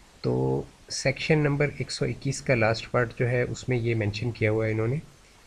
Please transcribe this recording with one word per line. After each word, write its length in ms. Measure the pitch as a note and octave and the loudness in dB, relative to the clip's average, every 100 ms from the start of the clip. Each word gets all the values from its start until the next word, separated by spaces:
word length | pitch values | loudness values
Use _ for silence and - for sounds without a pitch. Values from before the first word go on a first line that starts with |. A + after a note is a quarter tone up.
| - - | -20 -6
तो 420 | B2+ B2 C2 C#3 C#3 - - | -2 0 0 -2 -4 -12 -10
section 480 | - C3+ C3 - D#3 | -4 -2 0 2 2
number 320 | D3 C#3+ D3 - | 4 2 0 -2
एक 100 | B2+ | -6
सौ 160 | - C3+ | -4 -4
इक्कीस 340 | A#2+ C3+ C3 | -2 -4 -4
का 140 | - | 0
last 320 | B2 A2 A2+ - | 2 4 2 0
part 320 | A#2+ A#2+ - | 0 0 0
जो 80 | B2 | 0
है 180 | B2 | 2
उसमें 320 | A#2+ A#2 - B2+ | 0 -4 -2 0
ये 180 | A#2 | 0
mention 360 | A2+ G#2 G#2 A#2+ | 0 0 -2 -4
किया 200 | A2+ G#2+ | 0 2
हुआ 140 | A2 | 2
है 60 | A2 | 2
इन्होंने 280 | A2 A2+ C#3+ - - - - | 0 0 -2 -6 -16 -20 -20